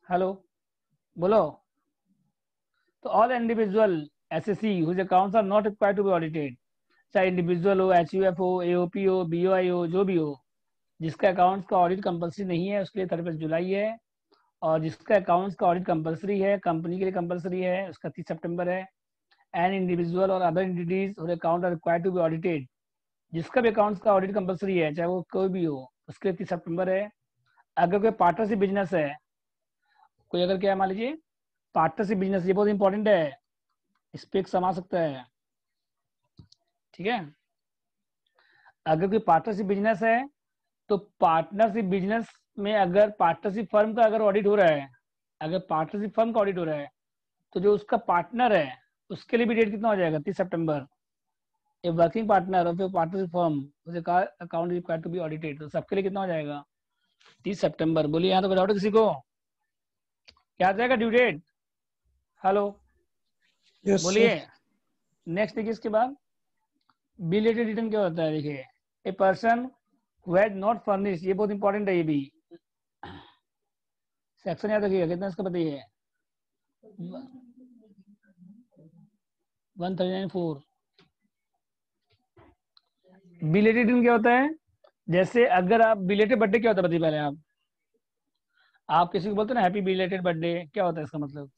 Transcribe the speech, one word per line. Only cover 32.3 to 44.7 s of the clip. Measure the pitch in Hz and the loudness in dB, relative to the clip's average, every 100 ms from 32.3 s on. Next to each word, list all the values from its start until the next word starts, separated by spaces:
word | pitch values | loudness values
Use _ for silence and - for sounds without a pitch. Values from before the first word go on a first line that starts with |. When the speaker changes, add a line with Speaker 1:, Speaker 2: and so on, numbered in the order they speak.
| 196 175 | -2 0
Speaker 1:
ये | |
बहुत | 190 208 | 2 2
important | 208 196 202 214 | 2 2 2 2
है, | 190 151 131 _ _ _ _ _ _ _ | 2 2 -6 _ _ _ _ _ _ _
इस | - | -20
पे | - 196 | -6 -6
एक | 185 | -2
समा | 185 180 | -2 -2
सकता | 185 180 180 | -4 -4 -2
है, | 160 135 123 _ _ _ _ _ _ _ _ _ _ _ - _ _ _ _ | -2 -4 -14 _ _ _ _ _ _ _ _ _ _ _ -20 _ _ _ _
ठीक | - 180 | -8 -4
है। | 233 151 _ _ _ _ _ _ _ _ _ _ _ _ _ _ _ - | -4 -6 _ _ _ _ _ _ _ _ _ _ _ _ _ _ _ -2
अगर | 160 190 | 0 2
कोई | 214 - | 0 4
partnership | 165 165 196 196 | 2 2 -6 -2
business | 196 208 208 | 0 0 0
है | 226 226 277 _ _ _ _ _ _ | 2 0 -2 _ _ _ _ _ _
तो | 202 208 _ | -4 -4 _
partnership | 180 165 160 202 220 202 190 | 2 2 0 0 0 0 -2
business | 196 190 226 220 _ _ - | -2 0 -4 -4 _ _ -8
में | 202 214 | -2 0
अगर | 185 190 208 208 | 2 4 2 4
partnership | 175 170 214 196 208 | 0 0 -4 -6 0
firm | 208 214 | 2 2
का | 220 | 2
अगर | 220 220 | 2 4
audit | 220 196 202 | 2 2 2
हो | |
रहा | 208 | 4
है, | 175 | 4